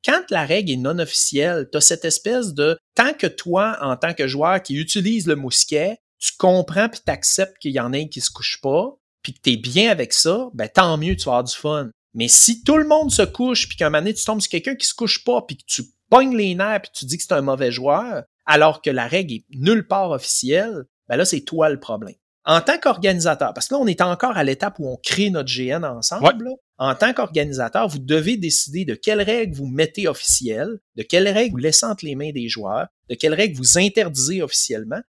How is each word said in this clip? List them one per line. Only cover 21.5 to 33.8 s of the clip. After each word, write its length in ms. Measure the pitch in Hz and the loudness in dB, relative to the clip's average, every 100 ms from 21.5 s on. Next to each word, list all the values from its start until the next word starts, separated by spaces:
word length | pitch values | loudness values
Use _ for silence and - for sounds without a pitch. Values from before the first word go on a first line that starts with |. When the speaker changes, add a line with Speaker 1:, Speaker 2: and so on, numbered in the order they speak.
| 160 156 | 0 0
Speaker 1:
le 100 | 139 | 0
problème. 360 | - 107 101 - _ _ | -6 -10 -10 -18 _ _
En 160 | - 165 | 2 2
tant 180 | 165 330 | 4 0
qu'organisateur, 720 | 294 185 190 180 165 151 127 | 0 2 0 2 0 0 -2
parce 160 | 120 - | -4 -4
que 60 | 277 | 0
là, 40 | |
on 80 | 233 | 0
est 140 | 170 | 2
encore 340 | 180 175 254 202 | 0 2 0 0
à 80 | |
l'étape 360 | 139 135 - - | 0 0 -4 -4
où 100 | 139 | -8
on 80 | 127 | -6
crée 320 | - - 208 | -4 0 0
notre 180 | 170 131 | 0 -4
G 200 | 123 127 | -4 -2
N 180 | 156 156 | -2 -4
ensemble, 400 | 120 - 185 160 | -4 -4 4 4
Speaker 2:
Ouais. 80 | 240 | 4
Speaker 1:
là. 80 | 240 262 _ _ | -8 -10 _ _
En 160 | 131 131 | -2 2
tant 180 | 220 | 0
qu'organisateur, 720 | 254 185 156 147 131 117 - 220 | 0 -2 -2 -2 -4 -2 0 -2
vous 120 | 147 | -4
devez 360 | 131 156 160 240 | 0 0 2 -2
décider 480 | 170 - - 156 | 0 -2 -2 -4
de 120 | 165 110 | -4 -2
quelles 260 | - 208 | 0 0
règles 340 | 202 233 214 139 | 0 0 -2 -4
vous 120 | 139 | -4
mettez 400 | 135 160 - 180 | 0 0 0 -2
officielles, 720 | 135 - - 123 110 175 220 _ - | -2 0 0 0 -4 -6 -8 _ -12
de 60 | |
quelles 260 | - 175 202 | 0 2 4
règles 220 | 202 240 | 2 0
vous 60 | 131 | 0
laissez 280 | 151 151 226 | 2 2 0
entre 180 | 208 | -6
les 120 | 156 135 | -8 -8
mains 160 | 151 | -6
des 180 | 135 117 | -6 -6
joueurs, 380 | 110 101 110 - _ _ | -6 -4 -4 -4 _ _
de 60 | 127 | -2
quelles 200 | 156 156 | 0 2
règles 200 | 214 135 | 0 2
vous 220 | 127 | 2
interdisez 640 | 175 | 4